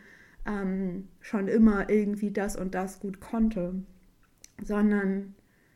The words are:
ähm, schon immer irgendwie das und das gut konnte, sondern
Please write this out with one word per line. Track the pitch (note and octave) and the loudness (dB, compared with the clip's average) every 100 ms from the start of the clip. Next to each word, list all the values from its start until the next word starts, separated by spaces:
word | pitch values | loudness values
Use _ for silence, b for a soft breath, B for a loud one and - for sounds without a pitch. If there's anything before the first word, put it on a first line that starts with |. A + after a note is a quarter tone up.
| B B B B | B B B B
ähm, | - G3+ F#3+ F#3+ F#3+ F3+ - - | -6 -4 -4 -2 -4 -6 -12 -18
schon | - G#3+ G3 | -6 -4 2
immer | A3+ A3 G3+ F#3+ | 6 6 6 2
irgendwie | G#3 G#3 G#3 G#3 | 2 0 -2 -4
das | G3+ G3+ - | -2 -4 -4
und | F#3 | -6
das | F#3 F#3+ - | -4 -6 -8
gut | G3 F#3+ | -12 -12
konnte, | - A3+ A3 G#3+ F3 F#3 F#3+ - _ _ _ _ - - | -8 0 0 0 -4 -6 -10 -18 _ _ _ _ -20 -14
sondern | G#3 G#3 G#3 G#3 F#3+ G3 G3 - b b b | -4 2 4 4 2 -2 -6 -16 b b b